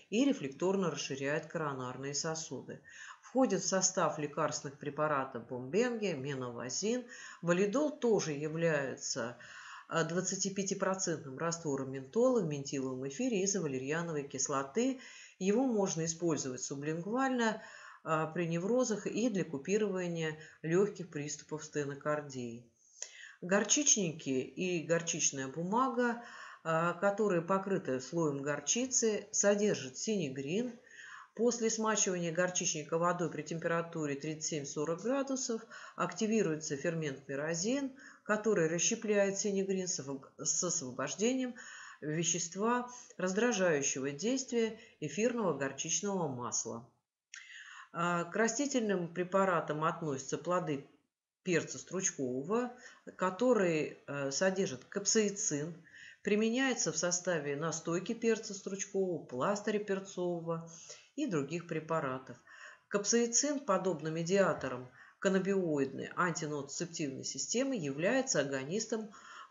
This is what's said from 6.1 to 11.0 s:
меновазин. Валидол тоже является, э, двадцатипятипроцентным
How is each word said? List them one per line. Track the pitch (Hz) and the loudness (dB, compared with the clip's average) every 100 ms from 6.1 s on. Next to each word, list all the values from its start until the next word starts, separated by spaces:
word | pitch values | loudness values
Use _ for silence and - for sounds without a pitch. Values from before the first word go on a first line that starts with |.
меновазин. | 143 139 135 123 120 120 - 208 247 240 - - - | -2 -4 -4 -4 -6 -6 -2 0 0 -2 -14 -16 -6
Валидол | 170 180 202 247 302 294 | 2 4 4 4 0 2
тоже | 240 202 156 | 4 4 2
является, | 143 156 165 165 147 135 120 - 135 120 120 - - - - - | -2 -2 2 2 2 0 -4 -4 -2 -4 -6 -16 -16 -16 -16 -2
э, | 165 | 0
двадцатипятипроцентным | 160 175 180 185 196 196 190 190 185 190 | 2 0 -2 0 0 0 -2 0 0 0